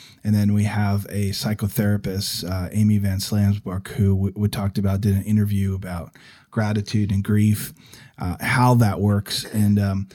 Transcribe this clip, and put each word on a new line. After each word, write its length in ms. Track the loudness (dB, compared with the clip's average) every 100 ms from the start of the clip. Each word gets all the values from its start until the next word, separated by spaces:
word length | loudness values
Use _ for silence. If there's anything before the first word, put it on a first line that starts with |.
| -20 -8
And 120 | 0
then 180 | 2 4
we 120 | 2
have 420 | 0 0 0 0 -2
a 220 | -4 -4
psychotherapist, 1160 | -4 -4 -2 -2 0 0 0 -2 -6 -6 -6 -6
uh, 200 | -6 -4
Amy 260 | 2 2 4
Van 200 | 2 -2
Slamsbroek, 680 | -2 2 2 0 -4 -8 -8
who 260 | 0 2
w-, 180 | 2 0 -2
we 120 | -2
talked 280 | -2 -4 -2
about, 240 | -2 0
did 160 | 0 0
an 60 |
interview 520 | 2 2 2 0 -2
about 400 | -4 -6 -10 -12 -18 -20 -20 _
gratitude 600 | -4 -2 -2 -2 -2 0
and 120 | 0
grief, 480 | 2 4 4 2 -2 -14 -20 -20 -20 -10
uh, 180 | -8 -6
how 340 | -2 2 4
that 260 | 4 4 2
works. 440 | 2 2 0 -8 -6
And, 320 | 0 2 2
um, 300 | 2 -2 -6